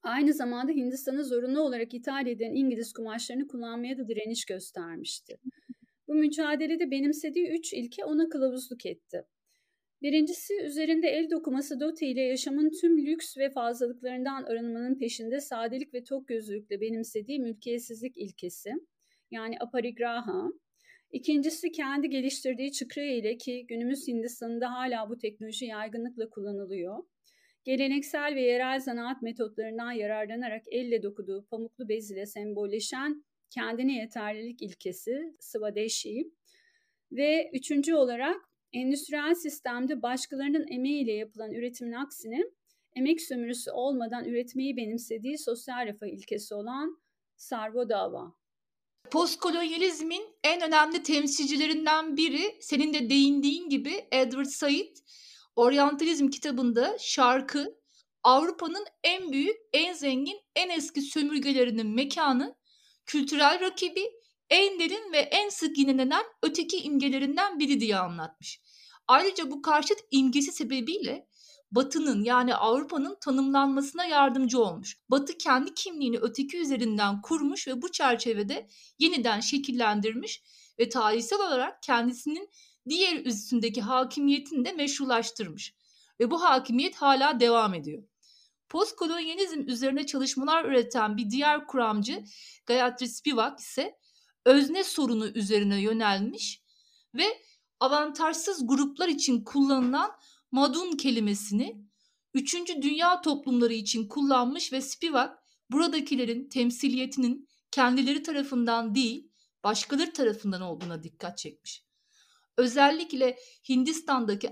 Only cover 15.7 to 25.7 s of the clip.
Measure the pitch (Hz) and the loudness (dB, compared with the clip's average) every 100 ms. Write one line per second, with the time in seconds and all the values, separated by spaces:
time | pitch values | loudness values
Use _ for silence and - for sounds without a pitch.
15.7 | 262 285 247 247 269 269 226 214 208 214 | -6 -8 -10 -6 -8 -4 -8 -6 -10 -8
16.7 | 202 220 226 226 220 208 285 233 214 240 | -6 -4 -4 -6 -8 -6 -4 -4 -6 -6
17.7 | 233 240 226 254 254 196 - 180 - 208 | -6 -6 -10 -12 -10 -12 -10 -10 -10 -8
18.7 | 294 320 _ _ _ _ 226 226 226 240 | -8 -10 _ _ _ _ -10 -8 -6 -4
19.7 | 254 240 240 233 233 233 180 208 - _ | -2 -4 -2 -4 -2 -4 -4 -4 -8 _
20.7 | _ _ _ _ 254 - 294 294 311 339 | _ _ _ _ -6 0 0 0 -4 -6
21.7 | 330 269 285 285 269 262 269 262 240 277 | -4 -4 -2 -2 -2 -2 -4 -6 -4 -6
22.7 | 277 254 - 285 240 214 233 - 247 240 | -6 -8 -6 -4 -2 -2 -6 -8 -10 -8
23.7 | 233 240 277 - 233 233 - 233 233 240 | -6 -4 -4 -4 -4 -6 -8 -8 -6 -6
24.7 | 247 254 233 214 240 214 214 220 214 247 | -4 -4 -4 -6 -6 -8 -8 -12 -10 -8